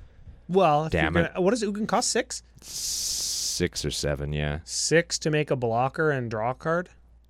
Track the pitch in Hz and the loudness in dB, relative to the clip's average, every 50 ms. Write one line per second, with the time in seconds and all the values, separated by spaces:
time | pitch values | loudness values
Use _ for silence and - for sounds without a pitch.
0 | - - - - - - - - - - 170 190 190 160 147 147 160 160 - 85 | -16 -18 -20 -20 -20 -20 -20 -16 -6 0 4 6 6 6 6 4 2 2 2 2
1 | 78 78 - 175 170 - - 185 180 185 233 247 220 220 202 208 220 - - 214 | 2 4 4 4 2 2 2 0 2 2 2 2 0 -2 -2 -2 -2 0 0 2
2 | 247 - - 226 - - - - - - - - - - - - - - - - | 2 2 0 0 -2 -2 -6 -12 -12 -14 -20 -20 -16 -12 -10 -8 -6 -4 -4 -4
3 | - - - - - - - - - - - - 87 87 - - - 76 69 - | -4 -4 -4 -4 -4 -4 -4 -4 -4 -4 -2 0 0 -2 -2 -2 -4 -4 -4 -2
4 | - 71 73 69 71 71 76 76 73 76 73 76 - - - - - - 151 165 | -2 -2 -2 -2 -4 -4 -2 -2 -2 -2 -2 -4 -6 -6 -6 -4 -2 2 2 2
5 | 170 - - - - 165 151 151 151 - 151 131 120 117 113 117 127 131 - - | 2 2 -2 -4 -2 0 0 0 0 0 -2 0 0 0 0 2 0 0 0 0
6 | 160 156 143 131 123 113 113 110 107 120 127 - - 160 165 170 180 - - - | 2 2 2 0 -2 -4 -4 -2 -2 -2 -4 -2 -2 -2 0 0 -2 -4 -10 -20
7 | - - - - - - | -20 -20 -20 -20 -20 -20